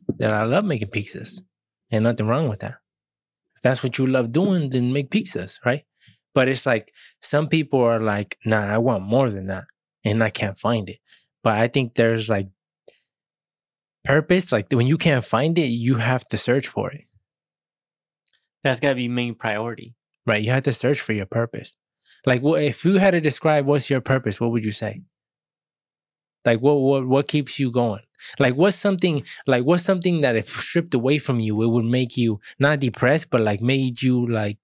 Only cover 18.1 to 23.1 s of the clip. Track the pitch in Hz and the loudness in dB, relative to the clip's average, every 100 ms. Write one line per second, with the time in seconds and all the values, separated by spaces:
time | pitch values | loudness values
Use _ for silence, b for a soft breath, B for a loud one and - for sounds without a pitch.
18.1 | _ _ _ _ _ 139 120 143 127 120 | _ _ _ _ _ -2 0 0 0 -2
19.1 | 123 120 110 113 104 117 110 120 - _ | -4 -4 -6 -4 -4 -6 -10 -16 -20 _
20.1 | _ 117 104 110 131 135 117 123 - - | _ -2 0 0 0 0 0 -2 -2 -2
21.1 | 107 95 117 117 - - - _ _ b | -6 -4 -4 -4 -6 -14 -20 _ _ b
22.1 | b 131 123 143 156 147 - 170 196 196 | b -2 0 2 0 0 0 2 4 4